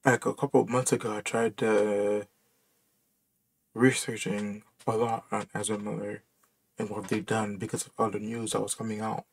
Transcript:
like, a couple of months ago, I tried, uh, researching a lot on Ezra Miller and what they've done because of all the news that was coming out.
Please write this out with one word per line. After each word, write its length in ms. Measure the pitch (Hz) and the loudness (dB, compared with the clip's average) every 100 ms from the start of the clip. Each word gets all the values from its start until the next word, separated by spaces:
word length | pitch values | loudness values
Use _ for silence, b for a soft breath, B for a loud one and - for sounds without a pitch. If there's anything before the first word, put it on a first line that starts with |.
| 135 | 4
like, 200 | 120 - | 4 2
a 80 | 98 | -2
couple 260 | 139 131 | 4 4
of 80 | 113 | 4
months 220 | 123 127 | 2 2
ago, 240 | 120 117 107 | 0 0 -4
I 40 | |
tried, 420 | - 113 113 104 | -2 0 0 0
uh, 600 | 113 104 104 101 104 104 101 _ _ _ _ _ _ _ _ _ _ _ _ _ _ | 2 4 4 2 2 0 -4 _ _ _ _ _ _ _ _ _ _ _ _ _ _
researching 880 | 113 127 - - 110 - 104 104 104 _ _ - | 4 4 4 -4 -6 -4 -4 -4 -8 _ _ -2
a 120 | 110 | 0
lot 280 | 117 113 - | 0 -2 -4
on 160 | 104 104 | -6 -4
Ezra 260 | - 104 107 | -6 -4 -4
Miller 440 | 104 107 104 107 _ _ _ _ _ - | -4 -6 -6 -10 _ _ _ _ _ -8
and 120 | 110 | -6
what 180 | 104 95 | -6 -2
they've 180 | 107 95 | -2 0
done 320 | 110 104 101 | 0 0 -4
because 300 | 107 - - | -6 -6 -8
of 60 | - | -2
all 140 | 113 | -2
the 80 | 104 | -2
news 320 | 107 117 110 | -6 -6 -4
that 100 | 110 | -2
was 140 | 107 - | -2 -4
coming 260 | 113 107 | -4 -4
out. 240 | 110 110 - | -4 -6 -8